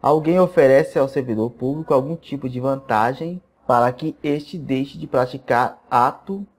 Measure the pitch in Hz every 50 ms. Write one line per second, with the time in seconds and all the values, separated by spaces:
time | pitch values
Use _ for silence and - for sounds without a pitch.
0 | - 131 151 160 151 160 170 185 185 175 - 170 170 190 180 175 156 - - 165
1 | 135 135 - 147 127 127 110 107 110 123 123 - 127 127 143 156 160 - 156 131
2 | 131 143 165 165 _ - 143 139 135 127 127 127 123 135 135 135 135 - 175 107
3 | 110 120 131 - 165 165 180 180 _ _ _ _ _ - 123 120 120 123 - -
4 | 160 156 143 _ - 151 143 151 147 - - 175 139 131 135 131 139 139 - -
5 | 156 - - 131 131 127 - 131 - - 123 120 120 113 - _ _ _ 131 123
6 | 120 139 - - _ - 196 196 202 _ _